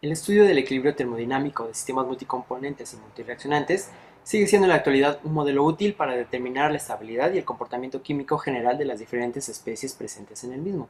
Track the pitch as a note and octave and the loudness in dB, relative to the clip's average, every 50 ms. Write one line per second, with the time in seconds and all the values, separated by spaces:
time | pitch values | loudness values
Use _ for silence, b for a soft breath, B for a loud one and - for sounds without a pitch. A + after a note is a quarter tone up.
0 | - D3 D#3+ D#3+ - - G3+ G#3 G#3 G3 F3 C#3 C3 - C3+ C3+ B2+ D3 C#3+ - | -2 -2 -4 -4 0 4 8 8 8 8 8 4 2 2 -2 0 2 0 0 0
1 | C3+ B2 A#2 A2+ A#2 A#2+ C3+ C3+ C#3 C#3+ C#3+ - A#2 A2+ - - - - C3 C3 | -2 -2 -2 -4 -4 -2 -2 -2 -2 -2 -4 -6 -8 -6 -8 -8 -8 -4 -2 -2
2 | C3 B2+ C3 B2 - - - B2+ B2 _ B2+ B2+ C3+ C#3+ C#3+ - A#2+ - - A2 | -2 -2 -4 -8 -6 -6 -6 -6 -4 _ -8 -8 -6 -8 -8 -10 -12 -16 -16 -18
3 | G#2+ - - - A2+ A2 B2 - - C#3 D3 D3 C#3 - E3+ G3 - - B B | -20 -20 -16 -16 -12 -12 -12 -10 -4 0 0 0 2 0 -2 -2 -2 -8 B B
4 | B B B B B - - G#3+ G3+ - - G3+ F#3+ F#3 E3+ D#3 - D3 C#3 C3+ | B B B B B -2 2 2 4 6 6 6 8 8 6 6 4 4 4 6
5 | C#3 C#3+ D3 C#3+ - D#3 D#3 D3+ D3 C#3+ C#3 C#3 C#3+ D#3 D#3+ - G3+ G#3 G3+ - | 4 4 2 -2 -6 -4 -2 0 0 0 2 4 4 4 2 2 0 -2 0 0
6 | D#3 C3+ B2+ B2 A#2+ - - B2+ B2 B2 B2+ C3+ D3 D3+ D3+ D3 - - - - | -2 -2 -2 -4 -4 -4 -4 -6 -4 -4 -2 0 0 2 0 0 -4 -6 -10 -10
7 | A2 A2 A2+ A#2+ C#3 E3+ F#3+ F3+ - - B2 - B2 - - B2 B2+ C3 - C3+ | -8 -8 -4 0 0 2 0 0 -4 -4 -8 -8 -8 -8 -8 -8 -8 -6 -8 -10
8 | - - D3 C#3+ C#3 - D3+ - - - C3+ A#2+ A#2 B2 B2+ D3 D3 C3+ G#2 G#2 | -6 -4 -4 -4 -2 -2 -2 -2 -2 -2 -4 0 0 0 0 0 -2 -4 -4 -8
9 | A2+ - - B2 A#2+ A#2+ A#2+ C#3 C3+ - A2 - - - A2+ A2 - C3+ - - | -10 -6 -4 -4 -4 -4 -4 -6 -10 -10 -12 -10 -10 -10 -8 -8 -8 -10 -10 -10
10 | A2+ G#2+ - - G2+ - G#2+ - - B2 B2+ C3+ D#3 F#3+ G3+ E3 B2 | -12 -12 -12 -14 -18 -18 -18 -14 -14 -12 -10 -6 -6 -4 -4 -6 -6